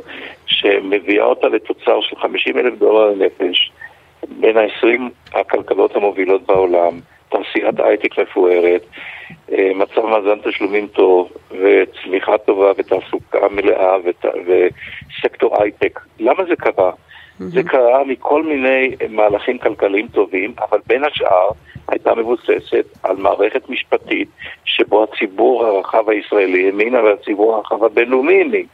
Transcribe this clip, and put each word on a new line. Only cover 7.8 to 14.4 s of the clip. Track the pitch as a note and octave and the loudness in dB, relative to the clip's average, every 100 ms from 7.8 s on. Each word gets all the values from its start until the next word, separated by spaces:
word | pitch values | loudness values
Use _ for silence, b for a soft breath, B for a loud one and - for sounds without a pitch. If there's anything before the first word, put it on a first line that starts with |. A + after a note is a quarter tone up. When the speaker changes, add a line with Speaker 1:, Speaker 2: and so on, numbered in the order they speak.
| A2 G#2+ - - | 0 0 -2 -4
Speaker 1:
מפוארת, | F#2+ - F2+ F2 F2 F2 - B B B B B - | -4 2 2 4 2 0 -2 B B B B B -6
אה, | G2 F#2+ F#2+ | -2 0 0
מצב | G2 - A2+ | -2 -2 0
מאזן | G#2+ G2 G#2 A2+ | 0 0 -2 -2
תשלומים | - G2 G#2 G2+ | -4 -2 -2 -2
טוב, | - F#2+ F2+ F2 - - | 2 4 4 0 -8 -14
וצמיחה | F#2 G2 G2 F#2 - F#2 F#2+ - G#2+ | 0 4 4 2 -4 -6 -4 0 0
טובה, | - G2 G2 G2 | 0 2 2 2
ותעסוקה | - F#2 - G#2+ - - G2 | -2 -4 -4 -8 -4 -2 0
מלאה, | G2+ G2+ - F#2 F#2+ | 0 0 2 2 0
ות-, | F2 - - - | -2 -4 -4 -4